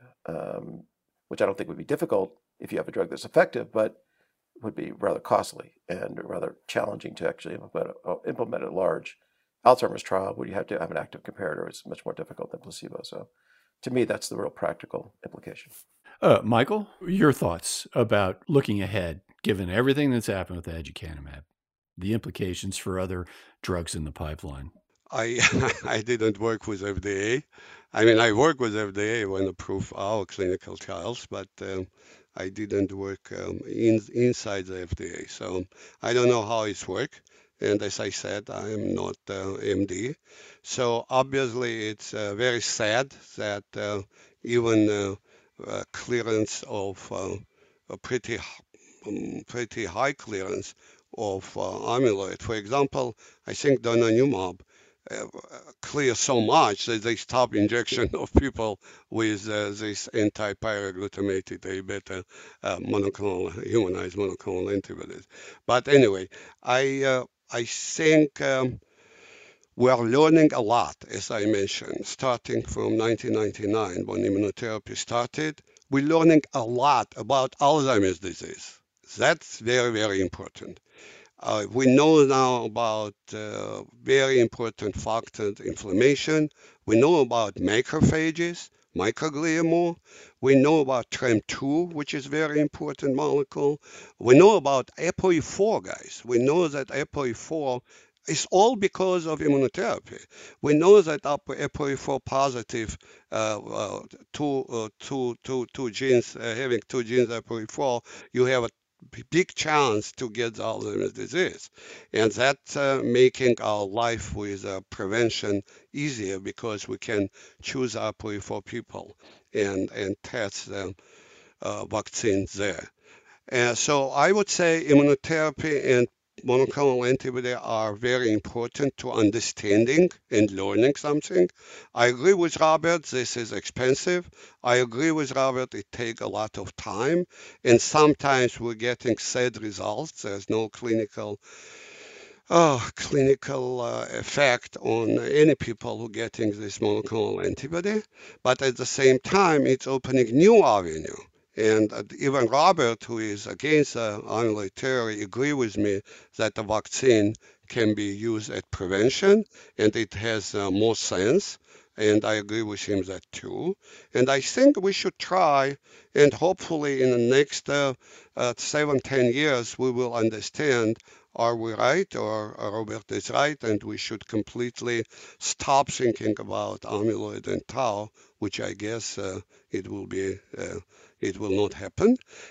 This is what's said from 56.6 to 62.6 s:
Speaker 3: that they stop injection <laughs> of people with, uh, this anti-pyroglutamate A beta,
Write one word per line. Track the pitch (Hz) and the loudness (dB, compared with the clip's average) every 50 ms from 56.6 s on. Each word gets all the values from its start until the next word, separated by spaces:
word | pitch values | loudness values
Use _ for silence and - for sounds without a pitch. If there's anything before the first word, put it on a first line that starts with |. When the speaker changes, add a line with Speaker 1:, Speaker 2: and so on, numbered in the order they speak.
| 151 110 104 - - | 6 4 2 0 -2
Speaker 3:
that | - 117 110 101 | -4 -4 -2 -2
they | 117 117 | -4 -4
stop | 98 - - - 127 123 117 110 | -4 -6 -2 0 0 2 2 2
injection | 107 104 98 110 120 110 - - 123 117 95 | 2 2 2 2 0 -2 -2 -2 -2 -2 -2
<laughs> | - | -2
of | - - - - | -6 -6 2 2
people | - 139 135 - - 113 110 101 - _ - - - _ _ | 2 2 2 -2 -4 -4 -4 -6 -8 _ -20 -20 -20 _ _
with, | - 107 113 110 107 101 101 110 | -2 0 0 0 0 -2 -4 -4
uh, | 107 104 104 101 | -2 -2 -2 -2
this | 101 101 110 107 101 - - - | -4 -6 -6 -6 -6 -8 -10 -6
anti-pyroglutamate | - 120 104 107 - - 107 104 101 - - 113 107 101 101 98 92 90 98 98 - - 101 101 95 95 92 - 98 90 - | -2 0 0 0 0 -2 -4 -6 -6 -4 -4 -4 -4 -4 -4 -6 -6 -8 -8 -8 -6 -4 -4 -2 -2 -4 -4 -8 -12 -12 -10
A | 90 95 95 | -8 -8 -8
beta, | 95 95 101 101 - - 95 92 90 - - - - - - _ | -8 -8 -10 -10 -10 -10 -12 -12 -12 -14 -20 -20 -20 -20 -20 _